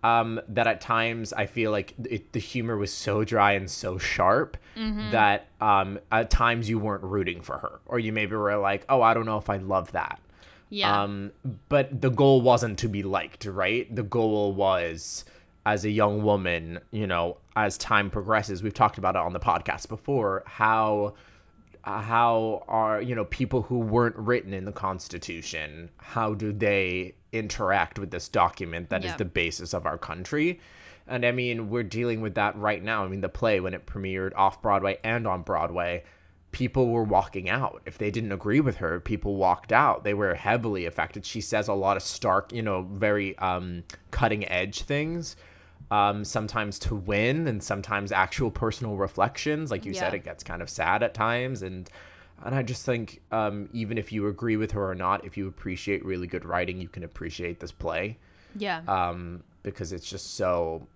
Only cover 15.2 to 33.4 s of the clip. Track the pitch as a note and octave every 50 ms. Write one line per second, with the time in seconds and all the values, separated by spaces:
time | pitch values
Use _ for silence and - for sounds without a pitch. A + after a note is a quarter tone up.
15.2 | - - - - - _ _ _ _ G#2+ G#2+ G2+ F#2 G#2+ G#2 G#2+ G#2+ G#2 G#2 G#2
16.2 | G#2 G#2+ G#2 G2 F#2 F2+ F2 E2 E2 E2 E2+ F2 - _ - A2 G#2+ F#2+ F2+ F2
17.2 | E2+ E2+ - - - _ - A2 G#2+ G2+ - - - - A#2 G#2 G2+ G2 - G#2+
18.2 | F#2+ G2+ A2 G#2+ G2 G#2 G2 F2 G2 G#2+ G2 - A2+ G#2 - - F#2+ F#2 F#2 F#2+
19.2 | D#2+ F2 F2+ F2+ - C3 F2 E2 - - - - - - A2 G#2+ - - C#3 C3
20.2 | A2 G2 F#2+ F#2+ - - - - A2+ A2 A2 A2+ A2 A2 G#2+ G#2 G#2 G#2 - -
21.2 | - - - - _ - _ _ - _ - - - G2+ G2 G#2+ G#2 A2 A#2 A2+
22.2 | A#2+ A#2+ A#2 A2+ A2 A2 G#2+ F#2 - - - A2 A2 G#2+ G#2+ G#2 A2 B2 B2 A2+
23.2 | G#2 - - - C3 G#2 - B2+ G#2 - B2+ B2 A2+ A2 G#2 A#2+ A#2+ A#2 G#2+ -
24.2 | G#2+ G#2 B2 A#2+ - F#2+ G2 F#2+ F#2 G2+ G2+ - - F#2+ F#2+ F2+ - - - E2+
25.2 | - - E2+ E2 D#2 - - D#2+ D2+ D2+ D2 D#2+ E2+ E2+ _ - - - - A#2+
26.2 | A2+ G#2+ G#2+ G#2 A2 G#2+ G#2 G#2 A2 G#2 G2+ G2 F#2+ F2+ F2+ F#2 F2+ F2+ - _
27.2 | _ _ - A2+ G#2+ - - - G#2+ F#2 G2 G2 E2+ - - - G2+ E2 F2+ E2+
28.2 | - - - G#2+ F2 F2 - - F#2+ E2 E2 E2+ F2 - F#2+ F#2 F2 F2+ E2+ D#2
29.2 | G#2+ F2 - F#2+ E2+ E2 E2 - F2+ E2+ - F2+ E2 D#2+ D2 - - - D#2 F2
30.2 | F#2 - - D3 D3+ F3 F3+ E3+ - - - - - - - - _ - B2+ B2
31.2 | A#2+ A#2+ B2 B2+ B2 B2 A#2+ A2+ A2+ G2+ A2 A#2+ A2+ F#2+ G2 A2+ A#2+ A#2+ A#2 A2
32.2 | A2 G#2+ F2 - G2+ G#2 - G#2 G#2 G#2+ G#2+ F2 F2 G#2+ A2+ G#2+ G2 F#2 F#2+ G2
33.2 | F#2+ F#2 - -